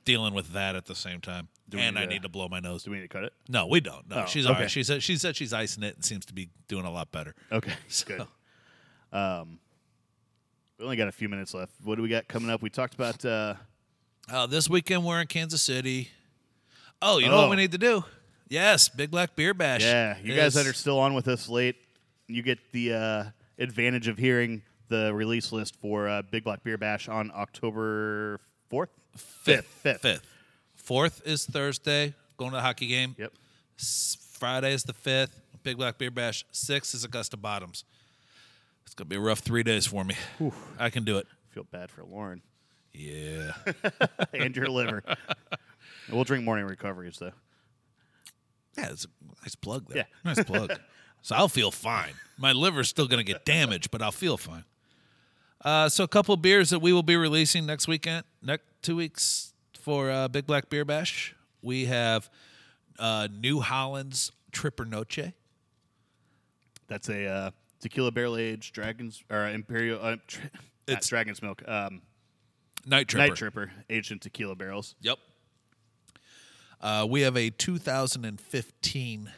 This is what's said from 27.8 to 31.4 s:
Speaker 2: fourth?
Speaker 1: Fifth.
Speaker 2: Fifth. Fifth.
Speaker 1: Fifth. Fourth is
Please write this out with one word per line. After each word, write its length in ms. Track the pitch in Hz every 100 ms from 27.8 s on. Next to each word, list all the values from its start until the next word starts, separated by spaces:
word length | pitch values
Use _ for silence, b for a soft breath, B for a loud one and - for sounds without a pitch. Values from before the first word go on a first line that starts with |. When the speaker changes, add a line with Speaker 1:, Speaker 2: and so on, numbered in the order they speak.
| 110 107 107 104 107 104 - _ _
Speaker 2:
fourth? 180 | 127 180 _ _ -
Speaker 1:
Fifth. 500 | - - - 131 -
Speaker 2:
Fifth. 340 | - 147 107
Fifth. 0 |
Speaker 1:
Fifth. 240 | 127 90 b b b b b
Fourth 480 | - - 127 160 - 156
is 200 | 147